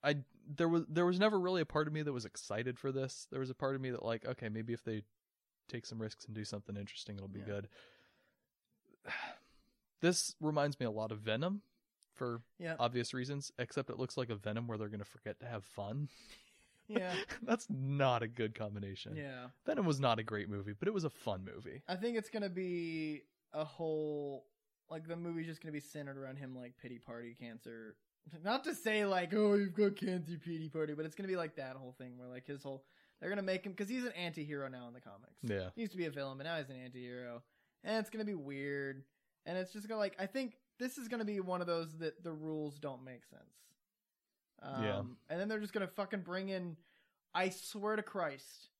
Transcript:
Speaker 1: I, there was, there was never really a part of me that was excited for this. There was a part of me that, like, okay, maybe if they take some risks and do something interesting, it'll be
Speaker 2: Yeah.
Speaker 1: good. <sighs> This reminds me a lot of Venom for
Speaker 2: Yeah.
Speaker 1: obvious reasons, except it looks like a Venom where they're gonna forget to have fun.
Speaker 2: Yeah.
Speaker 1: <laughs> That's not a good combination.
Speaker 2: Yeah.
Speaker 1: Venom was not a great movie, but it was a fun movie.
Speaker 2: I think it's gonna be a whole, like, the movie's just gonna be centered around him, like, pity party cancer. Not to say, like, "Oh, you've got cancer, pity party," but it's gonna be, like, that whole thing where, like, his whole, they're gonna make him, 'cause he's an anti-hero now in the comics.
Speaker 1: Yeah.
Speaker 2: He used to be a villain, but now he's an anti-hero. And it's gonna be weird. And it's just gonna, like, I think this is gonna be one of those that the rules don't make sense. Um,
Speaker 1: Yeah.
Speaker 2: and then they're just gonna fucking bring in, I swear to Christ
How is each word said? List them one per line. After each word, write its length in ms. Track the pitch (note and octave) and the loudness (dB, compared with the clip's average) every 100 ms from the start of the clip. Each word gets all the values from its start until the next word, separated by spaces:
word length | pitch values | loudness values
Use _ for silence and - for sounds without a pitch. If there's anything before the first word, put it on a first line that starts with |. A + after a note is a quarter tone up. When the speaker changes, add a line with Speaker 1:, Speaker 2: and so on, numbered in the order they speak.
Speaker 1:
I, 120 | C#3 D3 - - - | 4 2 0 -16 -12
there 220 | C#3+ E3+ | 2 6
was, 140 | E3+ D#3+ | 6 4
there 160 | D#3+ F3 | 4 6
was 140 | F3+ | 8
never 200 | G#3+ G#3 | 8 6
really 220 | F3+ F#3 | 4 4
a 40 | D#3 | 4
part 220 | D#3 D#3 | 4 2
of 60 | |
me 80 | D3+ | 2
that 120 | D3 | 2
was 120 | B2+ A2 | 0 -2
excited 540 | - - G#2 B2 B2 | -8 -2 0 0 0
for 120 | C#3 | 0
this. 360 | C3 C3 - - | 0 0 -4 -6
There 80 | C3+ | -2
was 100 | C3 | -2
a 60 | C3 | 0
part 200 | C3+ C3+ | 0 2
of 60 | |
me 100 | C3 | 0
that, 120 | A#2+ | 0
like, 220 | - A#2 - | 0 0 0
okay, 240 | B2+ A2+ | -2 -2
maybe 240 | A2 A#2 | -2 0
if 100 | A2+ | -2
they 180 | - G#2+ G#2 _ _ _ _ _ _ | 0 -2 -4 _ _ _ _ _ _
take 180 | A#2+ - | -8 -6
some 140 | A2+ | -4
risks 240 | A2 - - | -4 -6 -8
and 100 | A2 | -6
do 100 | G#2 | -4
something 300 | G#2 - G2+ | -4 -4 -6
interesting, 380 | G2+ - - G2+ | -4 -8 -8 -8
it'll 120 | G2 | -6
be 120 | G2 | -6
Speaker 2:
Yeah. 60 | G2+ | -4
Speaker 1:
good. 220 | G2+ G2+ - - - _ _ _ _ _ _ _ _ _ - - | -4 -4 -12 -20 -20 _ _ _ _ _ _ _ _ _ -18 -8
<sighs> 60 | - - - _ _ _ _ _ _ | -6 -6 -10 _ _ _ _ _ _
This 340 | E3 F3+ - - | 4 4 0 -2
reminds 400 | D#3 D3+ D3 C#3+ | 0 4 2 2
me 60 | A#2+ | -2
a 60 | |
lot 200 | G#2+ A2 | 0 -2
of 80 | G#2+ | -2
Venom 420 | G#2+ A2 E3+ G3+ - _ _ _ _ | 0 2 2 -2 -6 _ _ _ _
for 280 | - B2+ A#2 - _ | -4 -2 -2 -6 _
Speaker 2:
Yeah. 160 | E3+ E3 | -4 2
Speaker 1:
obvious 320 | A#2+ B2 A#2+ | 4 4 0
reasons, 380 | C3 B2+ C#3+ C#3 - | 0 -2 -2 -6 -4
except 320 | A#2+ - A#2 | -2 -2 -2
it 80 | B2 | -2
looks 200 | B2+ - | -2 0
like 120 | B2 | 0
a 60 | G#2+ | 0
Venom 320 | G#2 A2 A#2 | 0 -2 -2
where 100 | A2 | -2
they're 120 | G#2+ | -2
gonna 140 | G#2+ G2+ | -4 -8
forget 340 | - - - | -8 -8 -8
to 80 | B2 | -6
have 160 | A2+ G2 | -6 -6
fun. 440 | - G2+ B2 D3 - - - - - _ _ _ | -6 -2 -2 -2 -6 -20 -20 -20 -20 _ _ _
Speaker 2:
Yeah. 240 | G#3+ F#3 F#3 - | 0 2 0 -2
Speaker 1:
<laughs> 120 | - | -4
That's 240 | A#3 A#3 - | 4 4 4
not 500 | C3 C3+ C#3+ C3+ A#2+ | 0 2 6 8 8
a 60 | A#2 | 4
good 260 | A#2+ A2 | 2 0
combination. 640 | A2 G#2+ G2+ G2 F#2+ - D#3 | 2 -4 -2 -4 -6 -6 -6
Speaker 2:
Yeah. 320 | C#3 B2+ B2+ - - | -4 -6 -10 -8 0
Speaker 1:
Venom 200 | D4+ F#3 | 4 4
was 140 | C#3 | 6
not 200 | C3+ A2+ | 6 6
a 40 | |
great 240 | A2 G#2+ G2+ | 4 0 0
movie, 260 | G2+ G2 G#2 | -2 -2 0
but 100 | F3 | 2
it 60 | |
was 120 | G#3+ D#3+ | 2 0
a 40 | |
fun 340 | - - F#2+ | -2 -2 -2
movie. 380 | F#2+ - B2 - - | -2 -8 -8 -10 -4
Speaker 2:
I 80 | F3+ | -2
think 220 | A3+ A#3 | 0 0
it's 120 | G#3+ | -2
gonna 200 | A3 G3+ | -2 -2
be 720 | F3+ F#3 F3 E3+ D#3+ D#3 D3+ - _ _ | 0 0 0 0 -2 -2 -4 -8 _ _
a 100 | D3+ | -4
whole, 840 | D3+ - D#3+ D#3 D3+ D3 C#3+ C3+ - _ _ _ _ | -4 -2 0 0 0 -2 -4 -6 -12 _ _ _ _
like, 160 | D#3+ D#3+ | -10 -6
the 80 | E3+ | -4
movie's 320 | E3+ E3+ E3 | -2 -2 -2
just 140 | D#3 | -6
gonna 100 | E3 | -6
be 80 | D3+ | -6
centered 380 | C#3+ D3+ C#3 C#3 | -6 -8 -8 -6
around 180 | C3+ C3+ | -8 -8
him, 200 | C3+ B2+ | -8 -8
like, 220 | B2 B2 | -12 -12
pity 220 | B2 A#2+ | -12 -10
party 340 | - A#2 A#2+ A#2 | -8 -8 -8 -10
cancer. 560 | A#2+ A2+ A#2+ A2+ A2 - _ _ - D#3+ | -12 -10 -10 -10 -12 -16 _ _ -18 -6
Not 220 | F3 C4 D4+ | 2 2 2
to 100 | E4 | -2
say, 300 | A3 G#3+ G#3 | 2 4 6
like, 280 | F#3 F3 | 4 4
"Oh, 220 | G#3 G#3 G3+ | 6 8 8
you've 180 | G3 | 6
got 220 | F3 G3+ G#3 | 6 4 6
cancer, 420 | - F#3 D#3 E3+ | 2 2 0 -6
pity 320 | F3 D#3+ D#3+ | -4 -4 -2
party," 240 | D#3+ D3+ | 0 0
but 120 | D3 D#3 | 0 -4
it's 100 | D#3 | -4
gonna 140 | G3 | -2
be, 80 | F#3 | 0
like, 180 | E3 D#3 | 0 -4
that 220 | C3 C3 | -6 -6
whole 160 | B2+ | -10
thing 240 | B2+ B2+ B2 | -12 -12 -10
where, 80 | B2+ | -10
like, 180 | B2+ B2+ | -10 -8
his 160 | C#3+ | -8
whole, 240 | C#3 C3+ - _ _ _ | -6 -8 -10 _ _ _
they're 80 | D#3+ | -2
gonna 120 | G3+ | 0
make 240 | F#3+ F#3+ G3 | 2 0 -2
him, 80 | |
'cause 160 | F3+ G3+ | -4 -2
he's 160 | B3+ B3 | 0 -2
an 60 | |
anti-hero 560 | F3 F3 E3 D3 D3 C3+ | -2 -4 -2 -4 -2 -4
now 200 | B2+ A#2+ | -6 -12
in 60 | |
the 80 | A#2+ | -14
comics. 380 | A#2 G2+ A#2+ - | -16 -18 -20 -6
Speaker 1:
Yeah. 280 | A#2+ G2 F#2 | 0 0 0
Speaker 2:
He 80 | C#3+ | -2
used 120 | A3 | -4
to 40 | F#3 | 0
be 80 | E3 | -2
a 60 | |
villain, 260 | C#3 C#3 C3+ | -2 -4 -4
but 60 | |
now 140 | D3+ E3 | -4 -2
he's 120 | C3+ | -4
an 60 | B2+ | -8
anti-hero. 680 | B2+ B2 B2 B2 B2 A#2+ - _ _ _ | -10 -10 -8 -8 -8 -10 -12 _ _ _
And 140 | - A3 | -2 0
it's 140 | G#3+ | 0
gonna 140 | A3 G#3+ | -2 -2
be 100 | F#3+ | -2
weird. 680 | C#3 C#3 C#3+ C#3+ C#3 C3+ C3+ _ _ _ - | -4 -4 -2 0 -2 -4 -12 _ _ _ -4
And 120 | F3+ | -2
it's 120 | F3+ | -2
just 160 | G#3+ G#3 | -6 -4
gonna, 120 | A3 | 0
like, 160 | G3+ - | 0 0
I 80 | G3 | -2
think 320 | C4 B3+ - _ _ | 0 -2 -6 _ _
this 180 | B3+ C4+ | -4 -4
is 100 | A#3 | -4
gonna 160 | A#3+ | -2
be 160 | G#3+ G3+ | 0 0
one 220 | F#3 F3+ | 0 0
of 60 | F3 | 2
those 320 | E3+ E3 D#3 | 0 0 -2
that 240 | E3 D#3 | -4 -4
the 100 | F3 | -8
rules 460 | D#3 D#3 D#3 D3+ C#3+ | -6 -4 -2 -2 -4
don't 240 | D3 C3 | -6 -6
make 200 | C3 B2 - | -10 -14 -16
sense. 180 | - - - - _ _ _ _ _ _ _ _ _ | -20 -20 -20 -20 _ _ _ _ _ _ _ _ _
Um, 240 | B2 C3+ | -6 0
Speaker 1:
Yeah. 200 | G#2+ G2 G#2 B2+ _ | 2 0 -2 -8 _
Speaker 2:
and 100 | E3 | -2
then 80 | G3+ | 0
they're 120 | G#3+ | 0
just 120 | G#3 | 0
gonna 160 | G#3+ F#3 | -2 -2
fucking 340 | - G3 G3+ | -2 -2 -2
bring 280 | F3 F3+ F#3+ | -2 -4 -2
in, 260 | F#3+ F3+ D#3 _ _ _ _ _ | -2 -4 -8 _ _ _ _ _
I 180 | F3 F#3 | 2 2
swear 460 | F#3 - G#3+ G#3 G#3+ | 0 -8 -2 2 2
to 60 | |
Christ 680 | G#3+ G3+ E3 C#3 - - - | 0 0 -2 -2 -12 -20 -20